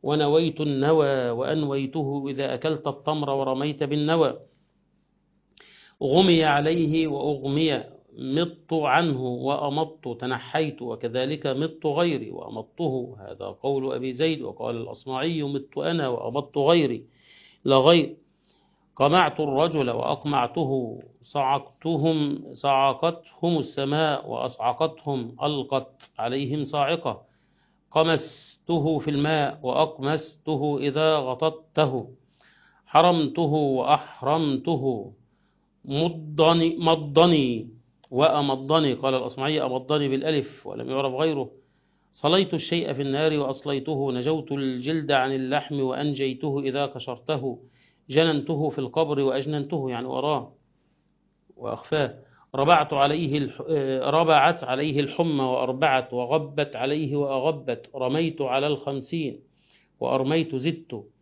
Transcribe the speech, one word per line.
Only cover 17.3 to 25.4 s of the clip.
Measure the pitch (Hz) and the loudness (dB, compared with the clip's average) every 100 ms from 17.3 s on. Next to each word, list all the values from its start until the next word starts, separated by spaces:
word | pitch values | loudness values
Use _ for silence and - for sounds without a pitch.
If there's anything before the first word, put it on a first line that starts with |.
| - - _ - | -20 -20 _ 4
لا | 135 | 8
غير". | 135 170 147 - _ _ _ _ _ _ _ - | 10 8 6 -6 _ _ _ _ _ _ _ 2
قمعت | 139 175 165 143 | 4 6 4 2
الرجل | 151 135 165 156 127 | -2 2 2 2 -2
وأقمعته. | 117 120 143 147 143 123 - 147 135 120 117 - _ | -2 -2 -2 0 0 0 -2 -2 -2 -4 -10 -16 _
صعقتهم، | - 147 131 139 - _ 160 165 156 160 147 143 - | -10 -4 0 0 -2 _ -4 0 2 2 0 -4 -8
صعقتهم | 135 143 135 139 131 165 170 - - 170 165 | -6 0 4 4 2 -2 -2 -14 -4 0 0
السماء | 135 - 139 151 156 143 - | -2 -4 -2 0 0 0 -4
وأصعقتهم. | 117 127 120 117 123 160 160 - 139 117 120 | -6 -6 -4 -4 0 -2 -4 -6 -6 -6 -4